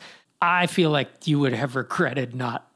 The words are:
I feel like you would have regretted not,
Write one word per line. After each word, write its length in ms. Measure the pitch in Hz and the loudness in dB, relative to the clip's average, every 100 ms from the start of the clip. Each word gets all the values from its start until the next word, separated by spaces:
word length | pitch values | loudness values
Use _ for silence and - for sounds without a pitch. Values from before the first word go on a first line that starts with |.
| - - _ _ | -16 -20 _ _
I 240 | 170 180 175 | 2 2 2
feel 240 | - 160 | 2 2
like 360 | 147 123 - 160 | 2 -2 -6 -2
you 120 | 143 | 2
would 160 | 135 | 2
have 200 | 117 135 | 0 -2
regretted 600 | 131 120 - 143 131 123 | -4 -4 -2 -2 -2 -6
not, 340 | 123 120 123 - | -6 -6 -6 -6